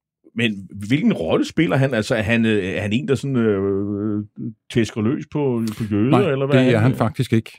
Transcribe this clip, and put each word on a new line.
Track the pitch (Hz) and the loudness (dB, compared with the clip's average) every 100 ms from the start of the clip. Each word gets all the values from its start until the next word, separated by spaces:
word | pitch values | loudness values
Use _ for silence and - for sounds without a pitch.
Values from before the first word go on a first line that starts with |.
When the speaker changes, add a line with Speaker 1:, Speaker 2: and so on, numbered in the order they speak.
| _ _ _ 107 | _ _ _ -2
Speaker 1:
Men | 117 98 92 101 101 | -2 -2 -10 -10 -2
hvilken | 139 226 | 2 2
rolle | 170 82 143 302 | 0 0 0 0
spiller | - 170 151 | 0 0 2
han? | 135 | 2
Altså, | 113 107 117 | 0 0 0
er | |
han, | 104 117 113 | 2 2 2
øh, | 107 95 | 2 0
er | 82 | -4
han | 104 | -2
en, | 120 - | -2 0
der | 127 | -2
sådan, | 143 127 | -2 0
øh, | 113 98 98 98 101 101 107 104 107 - 123 110 - | 2 2 0 -2 -2 -4 -4 -4 -6 -10 -12 -14 -4
tæsker | 123 107 - | 0 0 0
løs | 110 156 151 | -2 -2 -6
på, | 151 143 117 113 107 | -4 -2 -2 -4 -6
på | 107 | -4
jøder, | 104 117 | 0 2
Speaker 2:
Nej, | - 170 | 2 2
Speaker 1:
eller | 139 139 | 0 2
hvad | 135 | 4
Speaker 2:
det | 127 | 4
er | |
Speaker 1:
han, | 113 | 4
Speaker 2:
han | 117 | 2
Speaker 1:
øh? | - | 2
Speaker 2:
faktisk | 113 - 123 | -2 -2 0
ikke. | 113 - | 0 -2